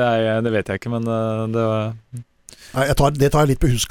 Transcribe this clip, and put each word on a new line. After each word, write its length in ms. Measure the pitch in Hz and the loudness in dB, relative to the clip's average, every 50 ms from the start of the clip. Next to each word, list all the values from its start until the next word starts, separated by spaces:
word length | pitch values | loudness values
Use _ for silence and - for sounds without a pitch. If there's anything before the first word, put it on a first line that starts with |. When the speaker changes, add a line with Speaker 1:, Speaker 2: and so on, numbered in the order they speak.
| 123 | 2
Speaker 1:
jeg, 380 | 120 117 113 113 110 110 113 113 | 2 2 2 2 0 0 0 0
det 80 | 117 | 0
vet 140 | 110 104 92 - | 0 -2 -2 -2
jeg 120 | 98 98 | -6 -6
ikke, 100 | - 117 | -4 -6
men, 140 | 120 117 113 113 | -4 -4 -4 -2
eh, 380 | 113 113 113 113 110 110 113 110 | -2 -2 -2 -2 -2 -4 -4 -2
det 160 | 110 117 113 | -2 0 0
var 300 | 110 110 110 107 110 113 110 _ _ 123 123 - _ _ _ _ - - - - - - | 0 0 -2 -2 -4 -8 -10 _ _ -16 -16 -16 _ _ _ _ -20 -20 -20 -18 -8 -4
Speaker 2:
Nei, 80 | 131 139 143 | -2 0 0
jeg 80 | 143 - | 2 4
tar, 120 | 143 139 | 2 2
det 160 | 147 139 139 143 | 4 2 2 2
tar 80 | - 147 151 | 4 4 2
jeg 20 | 139 135 | 2 2
litt 60 | - | 2
på 80 | - 120 | 2 2
husk, 180 | 120 117 - - | 2 0 0 -2